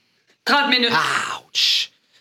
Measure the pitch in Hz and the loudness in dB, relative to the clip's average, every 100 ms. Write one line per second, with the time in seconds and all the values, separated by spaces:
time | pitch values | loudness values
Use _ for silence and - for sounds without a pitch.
0 | _ _ _ _ - 285 254 247 233 175 | _ _ _ _ 0 2 2 2 2 0
1 | 143 - - - - - - - - _ | 0 -2 -6 -10 -8 -2 0 0 -4 _
2 | _ _ | _ _